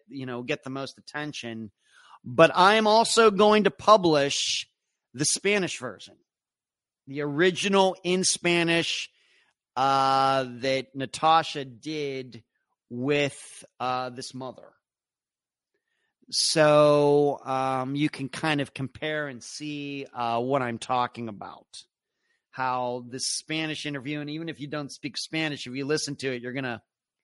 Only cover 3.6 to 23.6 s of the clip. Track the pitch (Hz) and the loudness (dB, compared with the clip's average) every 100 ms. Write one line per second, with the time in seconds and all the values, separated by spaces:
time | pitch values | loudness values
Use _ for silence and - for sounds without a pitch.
3.6 | 190 - - 214 175 147 143 - - - | 4 2 6 6 6 2 2 -2 -4 -4
4.6 | - _ _ _ _ 123 147 - 190 208 | -8 _ _ _ _ -4 -2 0 0 0
5.6 | 165 - 123 92 - _ _ _ _ _ | -2 -6 -12 -12 -20 _ _ _ _ _
6.6 | _ _ _ _ - 139 147 143 185 180 | _ _ _ _ -12 -6 -4 2 2 2
7.6 | 196 196 190 180 175 185 185 - 175 175 | 2 4 4 2 -2 0 0 0 0 2
8.6 | 165 165 160 - - _ _ _ _ _ | 2 0 0 -6 -10 _ _ _ _ _
9.6 | _ - 135 135 135 135 135 135 127 120 | _ -2 2 4 4 4 4 2 -2 -4
10.6 | 135 135 127 135 131 - 160 160 156 151 | -2 -2 -4 -8 -8 0 4 4 2 -8
11.6 | 135 113 147 156 143 135 131 113 _ _ | -12 -12 -10 -8 -6 -8 -12 -16 _ _
12.6 | _ _ - 120 131 147 143 - - - | _ _ -14 -6 0 2 0 -4 -20 -20
13.6 | - - 123 127 127 123 123 127 131 110 | -20 -8 -4 -4 -6 -10 -14 -12 -14 -14
14.6 | - _ _ _ _ _ _ _ _ _ | -20 _ _ _ _ _ _ _ _ _
15.6 | _ _ _ _ _ _ - - - 165 | _ _ _ _ _ _ -10 -4 0 4
16.6 | 151 151 147 147 147 143 143 139 - 131 | 6 6 6 6 4 4 2 -2 -6 -4
17.6 | 131 131 127 143 151 - 135 - 160 147 | -2 -4 -4 -2 -2 -4 -10 -6 -2 -2
18.6 | 135 - 131 - 156 156 147 120 - - | -4 -8 -10 -8 -6 -6 -8 -12 -16 -14
19.6 | 151 147 143 139 135 - 120 117 127 139 | -10 -10 -10 -10 -10 -6 -2 -2 0 0
20.6 | 123 117 - 127 120 - 117 98 90 - | -2 -6 -4 -2 -2 -6 -12 -12 -16 -18
21.6 | _ - - _ _ _ _ _ _ - | _ -20 -20 _ _ _ _ _ _ -8
22.6 | 131 127 123 123 123 127 - - - 156 | -4 -4 -4 -6 -10 -8 -6 -8 -6 -6